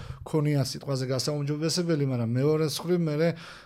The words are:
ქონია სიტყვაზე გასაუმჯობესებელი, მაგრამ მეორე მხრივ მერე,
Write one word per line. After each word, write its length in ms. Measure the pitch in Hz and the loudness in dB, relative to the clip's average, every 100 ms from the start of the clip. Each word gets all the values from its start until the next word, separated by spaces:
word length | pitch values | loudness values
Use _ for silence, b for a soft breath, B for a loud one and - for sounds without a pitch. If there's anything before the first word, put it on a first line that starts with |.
| B B | B B
ქონია 420 | - 160 147 143 | -2 0 2 2
სიტყვაზე 440 | 135 - - 135 127 | 0 -4 -4 -2 -2
გასაუმჯობესებელი, 960 | 131 151 147 143 151 160 175 170 156 139 | -2 -2 -2 -2 -2 0 0 0 2 2
მაგრამ 240 | 123 113 | 0 0
მეორე 360 | 120 143 156 156 | 2 2 2 0
მხრივ 320 | - 165 180 | -2 0 2
მერე, 280 | 160 147 165 165 B B | 2 2 2 0 B B